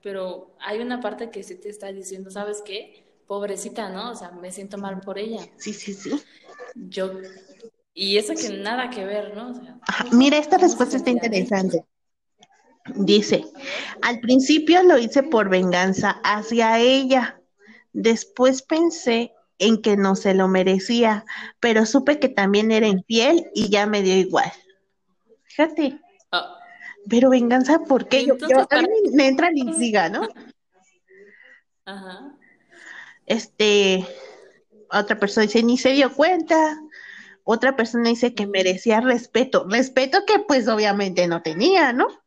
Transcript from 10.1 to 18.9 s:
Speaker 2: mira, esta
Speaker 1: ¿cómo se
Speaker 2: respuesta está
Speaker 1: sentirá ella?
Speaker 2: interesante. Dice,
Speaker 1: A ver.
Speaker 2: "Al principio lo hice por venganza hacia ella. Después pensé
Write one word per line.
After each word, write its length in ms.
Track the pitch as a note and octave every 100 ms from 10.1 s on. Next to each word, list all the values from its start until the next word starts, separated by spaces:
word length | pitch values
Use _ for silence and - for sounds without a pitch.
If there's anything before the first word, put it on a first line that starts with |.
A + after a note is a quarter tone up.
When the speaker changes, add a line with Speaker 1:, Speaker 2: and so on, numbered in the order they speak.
Speaker 2:
mira, 260 | A#3 C#4 D4+
esta 200 | D4+ F#4
Speaker 1:
¿cómo 200 | F#4 -
se 60 |
Speaker 2:
respuesta 140 | B3 C4
está 120 | C4
Speaker 1:
sentirá 160 | A#3+ A#3+
ella? 240 | G3+ F#3
Speaker 2:
interesante. 360 | G3 F#3+ - - _ _ _ _ _ _ _ _ _ - -
Dice, 500 | F#3 G3+ G3+ - - - - - -
Speaker 1:
A 60 | -
ver. 20 |
Speaker 2:
"Al 180 | A3+ A#3+
principio 640 | A3+ C4 C4 D#4 D#4 F4
lo 140 | F#4 D4
hice 260 | A#3 C#4
por 260 | C#4 A#3 G3+
venganza 720 | F#3 F#3 F3 F#3+ F#3+ G#3 F#3
hacia 560 | - G#3 G#3 A#3 A3+ A3+
ella. 640 | A#3+ C4+ C4 C4 A#3 - _ _ _ - _
Después 680 | G#3+ G3+ A3+ - - B3+ C4
pensé 720 | - D#4+ E4+